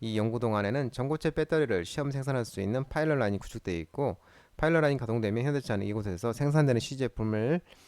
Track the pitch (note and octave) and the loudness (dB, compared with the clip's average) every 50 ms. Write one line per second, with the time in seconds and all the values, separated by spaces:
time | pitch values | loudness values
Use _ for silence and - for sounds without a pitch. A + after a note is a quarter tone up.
0 | A2+ A2+ A2 G#2+ G#2+ A2+ A2+ A#2+ A#2 A2+ G#2+ G#2 G2+ G2+ A#2 C#3+ C#3 A#2 - - | -8 -4 0 0 0 0 0 0 0 0 0 0 0 0 0 -2 -2 -4 -4 -4
1 | B2 C#3 D#3 D#3 - D#3+ - E3 D#3 - E3 D#3 D3 A#2+ G#2 F2+ E2+ - - D#3 | -2 -2 -2 -2 -2 -2 0 -2 -2 0 2 2 2 2 2 0 0 -2 -4 -4
2 | C#3+ C#3+ C3+ C#3 C3 C#3 C3+ B2 A#2 G#2+ - - G2 G2 A2+ C3 C#3 - - D#3 | -4 -2 -2 -2 -2 -2 -2 -2 -2 -2 -4 -4 -2 0 0 -2 -2 -2 -2 0
3 | D#3 D#3 D3+ C#3 A#2 G2+ G2+ F#2+ - - - A2+ - G2+ F2+ E2 D#2 - - - | 2 2 2 2 2 2 0 -2 -4 -8 -12 -8 -6 -4 -4 -4 -4 -6 -6 -2
4 | D3 B2 F2+ - _ - - - - _ _ - D3+ D#3+ E3 D#3+ D3+ D3 C#3 B2+ | -2 -2 -2 -6 _ -20 -20 -20 -20 _ _ 0 2 2 4 4 4 4 2 0
5 | B2 A2 A2+ A#2+ G#2+ G2+ G#2 A#2 B2 C#3+ C#3+ C#3+ B2+ - A2+ G2+ G2+ G2+ G#2 A2 | 0 -2 0 0 0 0 0 0 0 0 0 -2 -2 -2 -2 -2 -2 -2 -4 -4
6 | G#2 G#2 F2+ E2+ - A#2 A2+ - C#3+ D3 D3 D#3 D3+ C3+ B2 A#2 - - C#3 C3 | -4 -4 -4 -2 -2 -4 -2 0 0 4 4 6 6 6 4 4 2 -2 -4 -4
7 | C3+ A#2 - - A2 A2 G#2+ G#2+ A2 B2+ D#3+ F3+ - - - - - | -4 -4 -2 -2 -2 0 0 0 2 2 0 0 -2 -8 -16 -20 -20